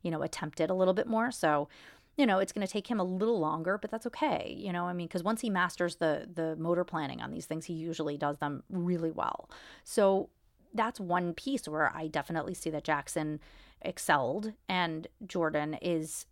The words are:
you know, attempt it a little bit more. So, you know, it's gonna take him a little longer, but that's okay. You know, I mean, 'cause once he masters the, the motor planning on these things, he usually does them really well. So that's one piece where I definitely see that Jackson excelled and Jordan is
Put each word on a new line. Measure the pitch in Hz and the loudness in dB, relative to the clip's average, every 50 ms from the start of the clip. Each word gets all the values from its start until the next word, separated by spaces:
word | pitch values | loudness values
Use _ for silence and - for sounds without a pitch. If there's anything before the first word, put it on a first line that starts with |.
you | - 180 | -2 -2
know, | 165 151 143 | -2 -2 -2
attempt | 160 - - - 156 - - | -4 -4 -6 -8 -8 0 0
it | 160 156 | 0 2
a | 185 | 4
little | 185 185 185 185 | 4 4 4 4
bit | 190 208 | 2 0
more. | - 220 220 226 254 | 0 0 0 0 0
So, | 247 - - 160 151 147 147 - - - - - - - _ _ _ | -2 0 2 4 4 4 2 -2 -8 -20 -20 -20 -20 -20 _ _ _
you | - 285 | 2 4
know, | 233 196 185 | 6 6 4
it's | 196 190 | 4 2
gonna | - 208 202 | 0 -4 -4
take | 185 - 214 190 | -2 -2 -4 -2
him | - 240 214 | -2 0 0
a | 185 | 0
little | 185 185 185 208 226 233 202 | 0 0 0 2 2 2 2
longer, | 156 151 156 160 160 175 196 | 2 0 0 2 2 2 2
but | 208 - 208 | 0 -2 -4
that's | - 226 - | -6 -4 -6
okay. | 240 - - 311 302 - - - - - | -6 -2 0 2 2 2 0 0 -4 -8
You | - - 196 175 | -6 -6 -4 -2
know, | 175 175 | -2 -2
I | 180 180 | -2 -2
mean, | 175 175 | -4 -6
'cause | 165 - 185 165 | -2 -4 -2 0
once | 202 226 220 | 0 0 0
he | - 226 | 0 0
masters | 196 180 180 175 - - 180 170 170 | 2 2 2 2 2 0 0 0 2
the, | - 170 160 151 - - - 175 | 2 2 2 2 2 -2 -6 -4
the | 170 160 160 160 | -2 -2 -2 -2
motor | 156 160 165 175 170 180 | -2 2 2 4 2 2
planning | - - 160 151 135 127 120 | 0 -2 -4 -4 -4 -4 -6
on | 113 127 | -6 -6
these | 147 165 - | -6 -8 -6
things, | - 156 160 160 | -4 -6 -6 -4
he | - 170 | -6 -6
usually | 160 160 170 160 151 160 143 147 | -6 -4 -6 -4 -2 -2 -2 -2
does | 143 147 143 147 143 | 0 0 0 0 0
them | - 147 143 135 - _ | -2 -4 -4 -6 -8 _
really | 190 185 175 175 180 170 165 165 | -4 -2 0 2 2 2 0 -2
well. | 156 - - - - - - - - - - - - - _ | -2 0 -2 -2 -4 -6 -12 -14 -18 -20 -18 -20 -20 -20 _
So | - - - 208 196 196 190 - - _ _ _ _ _ _ _ _ - | -2 2 6 6 6 6 4 2 -2 _ _ _ _ _ _ _ _ -2
that's | 226 220 226 240 - | 0 0 0 0 -6
one | 202 170 175 180 180 175 165 | -2 2 2 2 2 0 -4
piece | - - 269 277 - - | -4 -4 -4 -4 -2 -4
where | - 151 156 156 - - | -4 0 2 2 2 2
I | 160 160 | 0 -6
definitely | 160 151 160 139 - 170 160 147 - 175 | -2 -2 -2 -2 -2 -2 -2 -2 -4 -6
see | - - 170 | -4 -4 -4
that | 156 151 - | -4 -2 0
Jackson | - 156 143 139 - - 170 156 151 151 151 - - - - - - - _ - | 0 0 0 0 -2 -2 -2 -2 -2 -4 -6 -8 -16 -20 -20 -20 -20 -20 _ -8
excelled | - - - - - 160 143 131 120 143 208 208 220 214 _ _ | -8 -6 -6 2 4 4 4 4 2 0 -2 -4 -6 -8 _ _
and | - 185 185 175 170 160 160 160 - _ _ - | -2 0 0 0 0 -2 -6 -8 -12 _ _ -16
Jordan | 180 - 180 165 156 156 151 147 156 156 | -6 -2 0 0 2 2 0 -2 -2 -4
is | - - 175 170 160 156 160 - - - _ | -4 -2 0 0 0 0 -2 -8 -10 -10 _